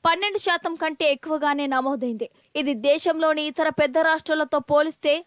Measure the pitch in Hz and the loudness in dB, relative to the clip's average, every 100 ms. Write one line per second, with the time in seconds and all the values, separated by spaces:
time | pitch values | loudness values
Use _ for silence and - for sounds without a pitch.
0 | 330 339 403 403 392 349 349 330 320 302 | 2 0 0 -2 0 0 -2 -4 -6 0
1 | 302 277 330 311 294 285 285 262 262 277 | 0 0 -2 -2 0 0 0 -2 -2 -2
2 | 247 220 233 _ _ 294 285 254 262 302 | -4 -6 -8 _ _ -4 -2 0 2 2
3 | 339 320 320 311 302 294 320 294 294 262 | 2 0 0 0 -2 -2 -2 2 0 2
4 | 320 320 - 311 294 294 - 294 311 302 | 2 0 0 -2 0 -2 2 2 2 -2
5 | 302 302 | 0 0